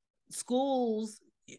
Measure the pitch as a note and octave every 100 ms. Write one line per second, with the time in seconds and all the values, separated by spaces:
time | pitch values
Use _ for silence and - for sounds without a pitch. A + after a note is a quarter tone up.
0 | _ _ - - - B3 C#4 C4 A#3 G#3+
1 | A3 - _ _ -